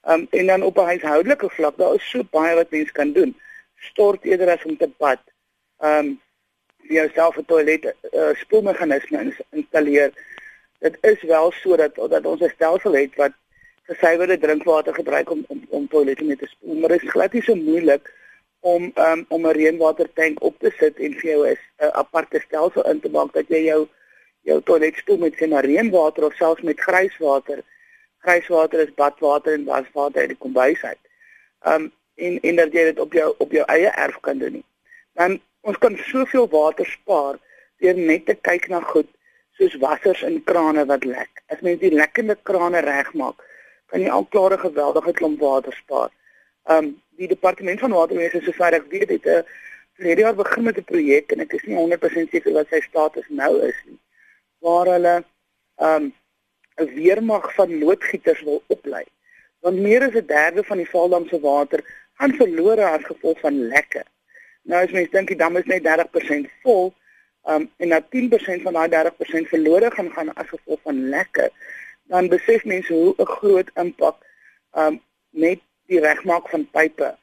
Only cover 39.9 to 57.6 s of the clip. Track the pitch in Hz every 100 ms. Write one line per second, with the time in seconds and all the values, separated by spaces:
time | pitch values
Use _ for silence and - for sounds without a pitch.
39.9 | 151 202 185 - 160 - 175 156 151 139
40.9 | 139 131 127 - - _ 156 175 175 165
41.9 | 151 151 - 220 202 - 190 175 175 147
42.9 | 139 135 160 127 - - - - _ _
43.9 | 180 190 - - 208 190 190 185 147 143
44.9 | 156 170 170 160 147 147 135 131 - _
45.9 | 135 120 _ _ _ _ _ - 160 151
46.9 | 143 _ - 180 185 185 180 190 202 254
47.9 | 185 165 180 170 175 156 - 175 165 147
48.9 | 392 - 175 170 170 - - - - _
49.9 | _ 180 170 220 202 196 - 233 214 -
50.9 | 175 147 139 147 156 156 208 - 190 170
51.9 | 175 165 165 160 170 165 151 151 160 -
52.9 | 156 156 - - 143 143 165 127 - -
53.9 | - _ _ _ _ _ _ 170 175 180
54.9 | 180 175 175 165 _ _ _ _ - 156
55.9 | 156 143 _ _ _ _ _ _ - 151
56.9 | 131 170 208 226 208 - -